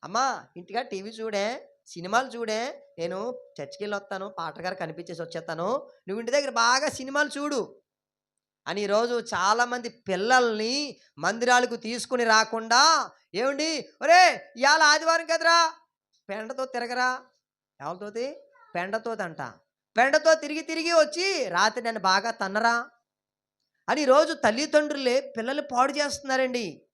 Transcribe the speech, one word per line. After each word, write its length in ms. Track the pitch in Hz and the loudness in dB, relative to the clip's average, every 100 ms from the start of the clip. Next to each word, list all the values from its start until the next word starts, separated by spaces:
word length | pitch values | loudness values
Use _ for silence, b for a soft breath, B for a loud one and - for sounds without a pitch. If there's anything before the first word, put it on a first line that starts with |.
"అమ్మా, 400 | 147 208 269 214 - - | -6 -2 -2 -4 -12 -20
ఇంటిగా 240 | 175 202 | -10 -8
టీవీ 280 | 254 196 196 | -6 -10 -12
చూడే, 600 | 220 220 208 202 262 - _ _ | -10 -6 -4 -4 -6 -12 _ _
సినిమాలు 400 | - 175 226 262 | -14 -2 0 0
చూడే, 560 | 233 226 220 254 - _ - | -6 -4 -4 -4 -10 _ -8
నేను 400 | 170 185 220 254 - - | -6 -6 -8 -10 -16 -14
చర్చికి 220 | 139 - | -14 -10
వెళ్ళి 140 | 208 202 | -8 -8
వస్తాను, 320 | 202 190 196 | -8 -10 -10
పాటగారు 460 | 202 165 151 175 180 | -10 -10 -8 -10 -8
కనిపించేసి 460 | 165 160 170 165 | -10 -10 -14 -12
వచ్చేస్తాను, 420 | 165 165 165 160 180 269 - b - | -10 -10 -10 -6 -4 -4 -6 b -12
నువ్వు 120 | 202 | -10
ఇంటి 120 | 233 | -2
దగ్గర 180 | 277 277 | -2 0
బాగా 400 | 233 233 262 285 | 2 4 4 0
సినిమాలు 400 | - 262 277 294 277 | -4 -6 -2 -2 -2
చూడు" 380 | 294 277 190 - _ _ _ _ _ _ _ _ - | -4 -4 -6 -10 _ _ _ _ _ _ _ _ -8
అని 140 | 185 | -4
ఈరోజు 420 | 202 208 240 240 233 | 0 2 2 -2 -4
చాలామంది 560 | 196 190 226 240 247 233 | 0 2 2 0 -2 -8
పిల్లల్ని 1080 | - - 185 214 254 247 214 220 269 294 208 b - | -14 -6 -2 4 4 4 0 -2 -4 -6 -12 b -6
మందిరాలకు 580 | 170 220 247 247 247 240 | -4 -2 4 4 2 -4
తీసుకుని 480 | 220 240 - 254 | -8 -8 -6 -2
రాకుండా, 880 | 233 220 220 226 220 233 302 320 214 b b 196 | 4 4 4 -2 0 4 6 4 0 b b -4
"ఏమండి, 540 | 254 277 311 311 - _ | -2 -2 -2 -4 -8 _
ఒరే, 520 | 285 349 359 269 - 233 | 6 8 8 4 -8 0
ఇవాళ 240 | 269 311 | 4 6
ఆదివారం 440 | 311 302 320 330 320 | 6 4 2 0 0
కదరా, 480 | 330 320 339 330 - _ _ _ _ _ | 0 4 4 2 -2 _ _ _ _ _
పెండతో 360 | 202 220 240 262 | -10 -10 -8 -6
తిరగరా." 540 | 254 240 247 254 254 254 _ _ _ _ _ | -6 -6 -2 0 -2 -8 _ _ _ _ _
ఎవరితోటి? 540 | 139 180 208 208 254 - _ _ _ 175 | -10 -10 -10 -8 -8 -10 _ _ _ -8
పెండతోటి 460 | 180 220 226 226 | -4 -6 -6 -8
అంట. 200 | 185 151 131 - _ _ _ - | -8 -8 -14 -14 _ _ _ 2
"పెండతో 360 | 254 294 302 | 4 4 4
తిరిగి 280 | 320 294 302 | 4 2 -8
తిరిగి 320 | 320 320 330 | -6 -4 2
వచ్చి 560 | 339 302 339 381 370 233 | 4 4 0 -2 -2 -2
రాత్రి 340 | 175 208 220 | 2 2 0
నన్ను 180 | 233 220 | -6 -2
బాగా 300 | 185 190 220 | 2 2 2
తన్నరా" 540 | 220 196 202 226 233 247 _ _ _ _ _ _ _ _ _ - | -4 -4 0 2 0 -4 _ _ _ _ _ _ _ _ _ -4
అని 120 | 262 | -2
ఈరోజు 320 | 285 269 320 | 4 4 4
తల్లిదండ్రులే 1000 | 330 233 220 302 302 294 294 254 254 269 - | 2 0 0 2 2 2 -2 0 0 -2 -8
పిల్లలు 240 | 226 285 | -6 -6
పాడు 300 | 294 247 269 | -4 0 2
చేస్తున్నారండి. 880 | 294 285 277 269 262 262 247 208 139 _ | 2 -4 -4 -4 -2 0 -2 -6 -10 _